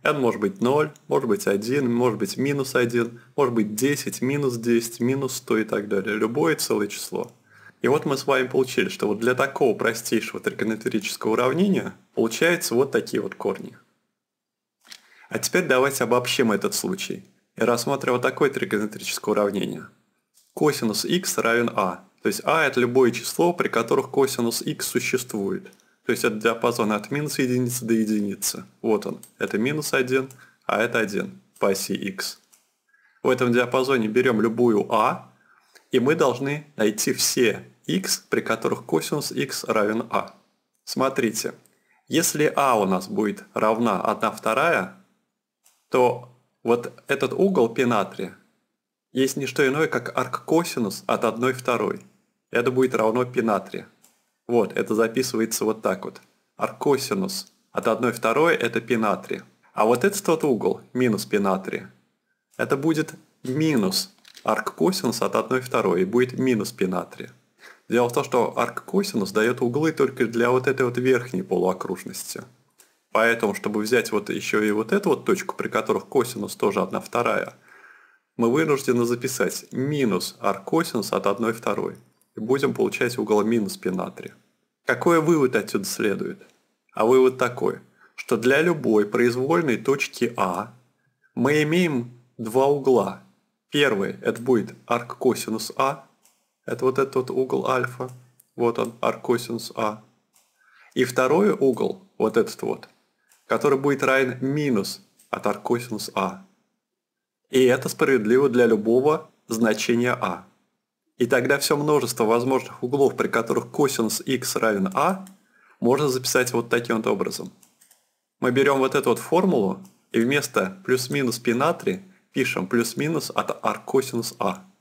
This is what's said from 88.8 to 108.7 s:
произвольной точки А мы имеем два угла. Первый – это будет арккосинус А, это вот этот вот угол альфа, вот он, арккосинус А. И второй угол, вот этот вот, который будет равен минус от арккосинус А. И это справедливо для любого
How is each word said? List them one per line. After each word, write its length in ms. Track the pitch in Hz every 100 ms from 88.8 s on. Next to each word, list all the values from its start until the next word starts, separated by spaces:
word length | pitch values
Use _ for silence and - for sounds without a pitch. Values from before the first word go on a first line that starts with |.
| 120 107 104
произвольной 720 | 120 120 120 135 170 156 104
точки 560 | 113 139 - - 117 -
А 380 | 95 87 107 - _ _ _ _ _ -
мы 260 | 127 151
имеем 580 | 151 170 175 131 120 - _ -
два 260 | 110 123 135
угла. 560 | 143 131 120 98 98 - _ _ _ _
Первый – 480 | 147 143 104 98 95
это 180 | - 110
будет 320 | 123 120 95 - -
арккосинус 840 | 117 - - 127 123 - 110 - -
А, 300 | 131 156 - _ _ _ _ _ -
это 200 | 120 127
вот 120 | 131
этот 160 | 135
вот 160 | 131 127
угол 380 | 127 131 131 -
альфа, 420 | 127 123 - 127 - _ _ _ -
вот 240 | 117 117
он, 140 | 113 -
арккосинус 720 | 113 110 - 117 - 117 - -
А. 280 | 110 107 _ _ _ _ _ _ _ _ - -
И 80 |
второй 480 | 123 127 127 160 208
угол, 500 | - 135 113 101 - _ _
вот 180 | 110 113
этот 240 | 104 -
вот, 260 | - - - _ _ _ _ _ _
который 320 | 113 147 135
будет 240 | 143 139
равен 380 | 131 131 127 123
минус 640 | 131 143 147 110 98 - _ _ _
от 160 | 101 104
арккосинус 640 | 101 - 113 123 107 - 101
А. 280 | 95 95 - _ _ _ _ _ _ _ _ _ _
И 120 | 131
это 260 | 127 131 127
справедливо 600 | - 147 131 107 127 139
для 160 | 120
любого 640 | 117